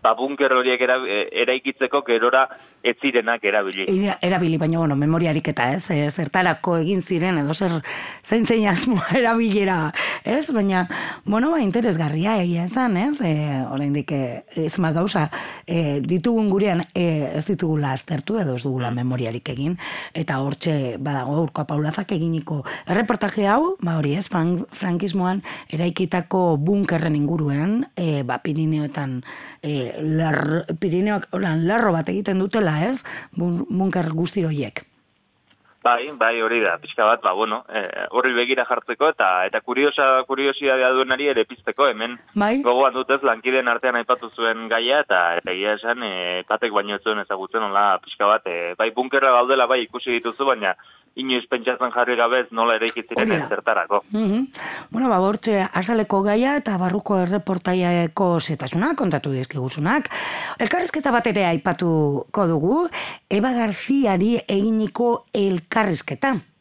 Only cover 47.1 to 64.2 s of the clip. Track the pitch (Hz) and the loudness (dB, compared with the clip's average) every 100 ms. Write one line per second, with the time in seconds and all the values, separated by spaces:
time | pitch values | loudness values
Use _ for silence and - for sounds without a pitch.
47.1 | 107 98 98 95 113 107 98 104 92 - | -4 -4 -6 -4 -4 -2 2 2 2 -4
48.1 | - 101 110 - 85 87 90 113 113 131 | 0 2 2 0 -6 -6 -2 -2 -2 0
49.1 | 139 135 123 123 135 120 127 113 123 127 | 2 4 4 4 2 2 0 -2 -8 -4
50.1 | 120 117 113 139 120 101 90 - - _ | -2 -4 -2 -2 0 -2 -4 -10 -20 _
51.1 | - 131 127 117 127 113 123 127 117 120 | -10 -4 -4 -2 -4 -2 -2 -2 0 0
52.1 | 120 117 127 123 113 117 113 113 117 110 | 2 2 2 -2 0 2 2 0 -4 -6
53.1 | 120 220 175 143 98 - 101 85 101 - | -2 0 0 -2 -2 0 0 0 -2 -2
54.1 | 208 220 214 269 - - - - 220 254 | -2 0 0 -2 -8 -12 -12 -8 -2 2
55.1 | 190 190 214 - 208 185 - 185 226 214 | 4 2 0 0 0 0 -2 0 0 2
56.1 | 196 202 208 262 285 - 190 180 196 - | 2 2 2 2 0 -2 -2 0 -2 0
57.1 | 196 180 202 180 180 - 185 175 175 170 | 0 2 0 -2 -2 0 2 2 2 0
58.1 | - 185 170 - 156 131 160 247 320 220 | 0 2 2 0 -4 -4 -2 0 0 0
59.1 | - 151 131 131 147 127 147 151 285 - | 0 -2 -4 -4 -4 -6 -2 0 0 -2
60.1 | - - - - - 233 359 359 311 285 | -8 -8 -8 -10 -4 -2 0 -2 -2 0
61.1 | 240 233 202 185 165 - 170 175 160 151 | 2 2 2 2 2 0 0 2 2 2
62.1 | 143 - - 180 160 165 285 349 - - | 0 -4 0 2 2 2 2 0 -4 -10
63.1 | - _ 196 247 240 226 190 - 277 240 | -14 _ 0 2 0 -2 -4 0 2 4
64.1 | 190 | 4